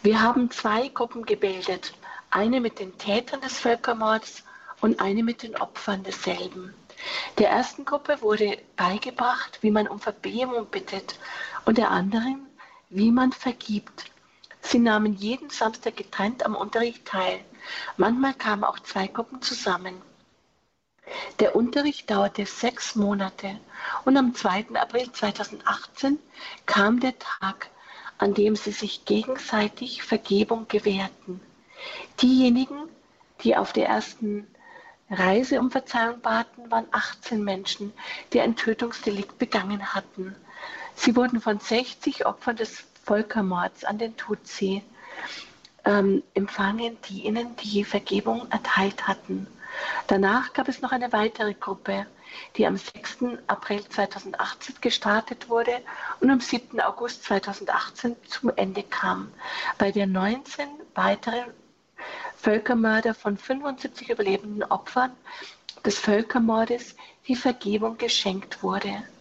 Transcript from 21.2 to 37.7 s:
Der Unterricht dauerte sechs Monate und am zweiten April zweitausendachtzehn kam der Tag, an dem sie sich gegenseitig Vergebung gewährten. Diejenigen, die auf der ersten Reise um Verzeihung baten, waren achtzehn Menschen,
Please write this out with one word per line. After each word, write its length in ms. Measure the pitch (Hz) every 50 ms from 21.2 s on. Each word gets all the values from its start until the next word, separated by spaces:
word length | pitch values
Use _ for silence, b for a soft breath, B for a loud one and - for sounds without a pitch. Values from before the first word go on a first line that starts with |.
| B B B -
Der 160 | 214 - -
Unterricht 540 | 214 240 240 - 285 285 294 285 - - -
dauerte 360 | 208 196 202 202 - - 202
sechs 500 | - - - - 247 240 - - - -
Monate 640 | 220 202 202 202 196 190 190 - - - 196 196 220 - B B B B B B B B
und 100 | 262 269
am 180 | 277 262 240 247
zweiten 420 | - - 202 180 202 214 - 233
April 340 | 226 233 - - 240 254 247
zweitausendachtzehn 1080 | - - 226 208 202 - 208 - 208 - - - 202 - - - _ - - 277 285 302 - B B B B B B B B
kam 360 | - - 202 202 214 240 247
der 180 | 254 254 247 -
Tag, 500 | - - - - - 190 208 - - - B B B B B B B B B -
an 140 | 208 202 196
dem 220 | 214 208 214 214
sie 160 | 208 - 214
sich 320 | 208 - 220 202 - - -
gegenseitig 1000 | - 208 214 226 - 262 262 - - 240 214 208 208 - - 247 254 - - -
Vergebung 640 | - 226 214 - - 202 202 214 - 233 226 220 -
gewährten. 720 | - 208 - 214 196 196 196 190 - - - - 180 185 - - _ _ B B B B B B B B B B B -
Diejenigen, 640 | 262 254 262 254 262 247 240 254 262 - 277 285 302 330 - _ _ _ _ _ _ _ _ -
die 140 | - 226 -
auf 180 | - 196 - -
der 140 | 226 214
ersten 580 | - - 214 214 - - - 226 208 208 208 208 - B B B B B B B B B B _ _
Reise 500 | 202 185 185 185 190 226 262 262 285 254
um 120 | 240 254
Verzeihung 500 | - 269 262 - - 240 226 233 240 240
baten, 480 | - 233 220 226 233 - - 240 240 226
waren 160 | 233 226 226 -
achtzehn 520 | - 214 - - - - - - 240 214 208
Menschen, 480 | 202 190 190 196 -